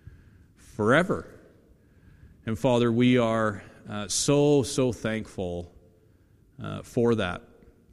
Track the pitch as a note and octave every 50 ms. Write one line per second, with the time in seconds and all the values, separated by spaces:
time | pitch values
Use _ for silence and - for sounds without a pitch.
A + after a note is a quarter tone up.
0 | _ - - - - - - - - _ _ _ - - - - G#2 A2 C3 D#3+
1 | F#3 G3 C3 E2 - - - - - - - _ _ _ - _ _ _ _ _
2 | _ - - - - - - _ - A#2 A2 - - C3 A#2+ A#2 A#2+ A#2+ A2+ A#2+
3 | B2 B2 B2+ B2 A#2 A2+ A2+ A2+ A2 G#2+ G2+ G2 - - - - - - A2 G#2
4 | G#2 F#2+ - - - - C#3+ C#3+ C#3+ D3 D3 C#3+ A2+ - - C#3+ C3 B2+ A2 -
5 | - A2 A2 A2 G2+ - - A2 F#2+ F2 F2 F2 E2+ - - - _ _ _ _
6 | _ _ _ _ _ _ _ _ _ _ _ - A2 G#2 G2+ G2+ F#2+ - - B2+
7 | A#2 A#2 A#2 G#2+ G2 F2+ F2 F#2 - - - - - - _ _ _ _